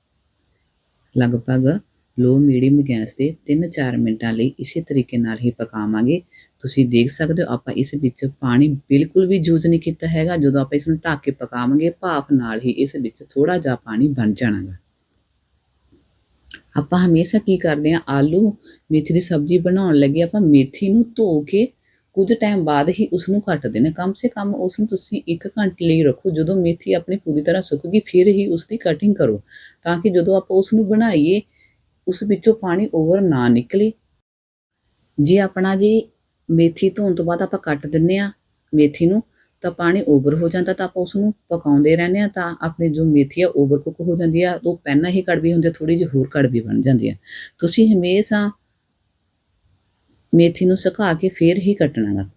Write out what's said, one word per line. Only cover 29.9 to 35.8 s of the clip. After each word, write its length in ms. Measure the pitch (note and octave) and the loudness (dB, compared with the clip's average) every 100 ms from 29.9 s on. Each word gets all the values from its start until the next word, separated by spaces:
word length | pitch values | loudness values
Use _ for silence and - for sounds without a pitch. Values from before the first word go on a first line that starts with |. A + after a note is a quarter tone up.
| E3+ | -2
ਕਿ 100 | G3+ | 0
ਜਦੋਂ 260 | F3+ F3 F#3+ | 0 2 0
ਆਪਾਂ 200 | - F#3+ | 0 0
ਉਸ 160 | G3 | 2
ਨੂੰ 120 | A3 G3+ | 2 2
ਬਣਾਈਏ 520 | G#3+ A3+ F3 D3+ G3+ - _ _ _ _ _ - | 2 2 2 2 0 -2 _ _ _ _ _ -8
ਉਸ 160 | F3+ | -6
ਵਿੱਚੋਂ 320 | G#3 G3 A3+ | -2 0 2
ਪਾਣੀ 340 | A3 F#3+ F3 G#3+ | 2 0 -2 -2
ਓਵਰ 260 | E3+ D#3+ F#3+ | -2 0 2
ਨਾ 260 | F#3+ C3+ B2 | 2 2 2
ਨਿਕਲੇ। 440 | A#2+ A#2+ G3 G#3+ A3 _ _ _ _ _ _ _ _ _ _ _ - | 2 2 0 0 -2 _ _ _ _ _ _ _ _ _ _ _ -2
ਜੇ 200 | D3 F#3+ | 2 2
ਆਪਣਾ 360 | F#3+ F#3+ F#3+ | 2 -2 -2
ਜੀ 240 | F#3+ | 2